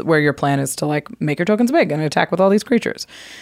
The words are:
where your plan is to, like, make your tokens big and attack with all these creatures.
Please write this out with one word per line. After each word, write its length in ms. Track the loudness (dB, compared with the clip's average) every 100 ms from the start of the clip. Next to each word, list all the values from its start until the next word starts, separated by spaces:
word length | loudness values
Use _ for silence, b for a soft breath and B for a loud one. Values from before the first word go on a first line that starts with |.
| 0
where 140 | 2
your 140 | 2
plan 260 | 0 0 0
is 160 | -2 -4
to, 80 |
like, 240 | -4 -2 -6 -6
make 180 | -4 -2
your 80 | 0
tokens 260 | 0 2
big 180 | 2 0
and 120 | 0
attack 280 | -2 -2 0
with 80 | 2
all 120 | 2
these 120 | 2
creatures. 440 | 2 0 0 -6 -10 B B B